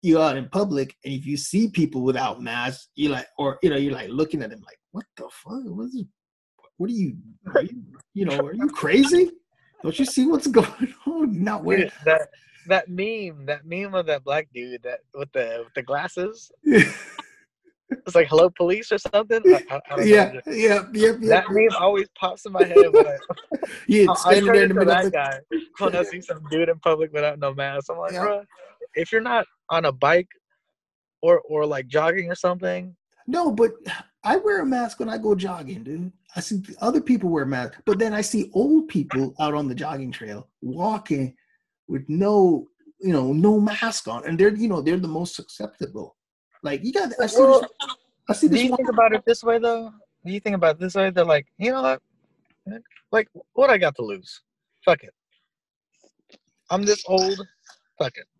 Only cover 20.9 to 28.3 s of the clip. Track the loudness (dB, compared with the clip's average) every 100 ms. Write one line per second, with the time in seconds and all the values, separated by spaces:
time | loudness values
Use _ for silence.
20.9 | 2 2 2 2 2 4 2 2 4 2
21.9 | 0 -4 -6 -8 -8 -8 0 6 8 8
22.9 | 8 6 0 -10 -14 -10 -10 -10 -12 2
23.9 | 6 6 4 4 4 6 6 6 4 4
24.9 | 4 2 -2 -4 -6 _ -8 -8 -4 -2
25.9 | -2 -4 -6 -12 -12 -4 -2 0 0 0
26.9 | 0 -2 -2 -4 -2 -6 -4 -6 -6 -8
27.9 | -8 -6 -4 -4